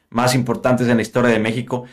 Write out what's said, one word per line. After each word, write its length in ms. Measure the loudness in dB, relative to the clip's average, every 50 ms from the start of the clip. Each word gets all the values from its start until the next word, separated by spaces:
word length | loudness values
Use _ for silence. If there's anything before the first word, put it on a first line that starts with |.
| _ _
más 240 | -4 -2 0 2 0
importantes 540 | 0 0 -2 -4 -2 0 0 0 2 2 2
en 80 | 2
la 60 | 0 0
historia 280 | 0 0 0 2 2
de 80 | 2 2
México. 460 | 0 -2 -2 -4 -6 -6 -6 -8 -8 -10